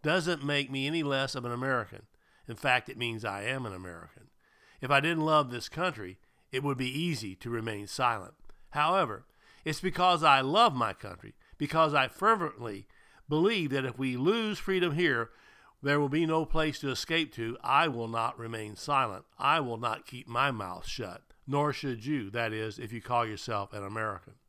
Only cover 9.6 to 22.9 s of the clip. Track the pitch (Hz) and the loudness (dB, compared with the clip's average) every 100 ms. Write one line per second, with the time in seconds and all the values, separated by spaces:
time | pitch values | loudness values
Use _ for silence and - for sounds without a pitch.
9.6 | - 151 185 - 180 175 156 135 131 180 | -6 -2 -2 2 4 6 6 6 6 6
10.6 | 233 135 110 95 104 90 104 - _ - | 6 4 -2 -2 -12 -12 -16 -20 _ -8
11.6 | 143 160 156 143 131 - 208 226 160 - | -2 4 4 4 2 2 2 2 0 -6
12.6 | 117 101 104 _ _ - - 151 185 226 | -10 -10 -12 _ _ -20 -2 4 4 4
13.6 | 151 135 131 120 131 123 147 233 214 202 | 2 0 0 -2 -2 2 2 2 2 -2
14.6 | - 190 175 147 175 123 113 - - - | 0 2 2 2 2 2 -2 -8 -20 -20
15.6 | - _ 139 147 147 147 160 160 156 160 | -20 _ 0 2 4 2 4 2 2 2
16.6 | 156 143 143 123 - 165 156 - 113 123 | 2 0 -4 -4 -2 0 -2 -4 -6 -4
17.6 | - 139 165 120 113 113 117 113 117 113 | 2 4 4 0 -4 -2 -2 -4 -10 -8
18.6 | 107 104 - 143 123 95 - _ 135 160 | -8 -10 0 2 2 -4 -14 _ 0 2
19.6 | 131 113 120 110 - 123 - 117 139 120 | 0 -2 -2 -4 -8 -16 -6 0 0 0
20.6 | 95 90 - - 104 90 _ - - 143 | -6 -8 -8 -8 -8 -10 _ -20 -4 0
21.6 | 147 139 143 117 113 147 98 113 117 110 | 0 -2 -6 -6 -4 -4 -4 -2 -2 -2
22.6 | 110 101 117 | -6 -8 -10